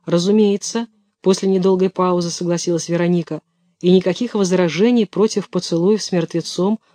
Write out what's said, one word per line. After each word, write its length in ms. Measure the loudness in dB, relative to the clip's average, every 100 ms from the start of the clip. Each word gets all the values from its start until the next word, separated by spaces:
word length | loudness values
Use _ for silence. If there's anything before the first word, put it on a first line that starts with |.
«Разумеется», — 840 | -2 0 2 4 4 0 -4 -8 -8 _ _ _
после 260 | 0 2 2
недолгой 400 | 2 2 2 0
паузы 420 | 0 0 0 -2
согласилась 580 | -6 -4 -2 -2 -4 -2
Вероника. 520 | -2 0 0 -2 -10 -14 _ _ _
«И 100 | 2
никаких 440 | 4 2 -2 -4
возражений 720 | -2 0 0 0 2 2 2 0
против 420 | 0 0 -2 -4
поцелуев 540 | -6 -4 0 2 0
с 100 | -2
мертвецом 680 | -4 -2 -4 -6 -2 -2 -2 _